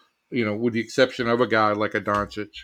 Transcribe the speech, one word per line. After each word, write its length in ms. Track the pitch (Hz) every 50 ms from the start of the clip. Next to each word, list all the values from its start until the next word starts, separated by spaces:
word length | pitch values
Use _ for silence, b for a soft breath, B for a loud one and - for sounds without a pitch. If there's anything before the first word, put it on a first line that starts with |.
| b b b _ _ -
you 160 | - 120 117
know, 100 | 107 104
with 180 | 107 117 120 110
the 80 | 117
exception 460 | 110 - - - 131 127 - - 123 117
of 140 | 120 117
a 60 | 127 104
guy 240 | 107 110 110 107
like 240 | 104 104 107 101 -
a 60 | 107
Doncic, 480 | 98 104 104 104 104 98 - - 104 98 - -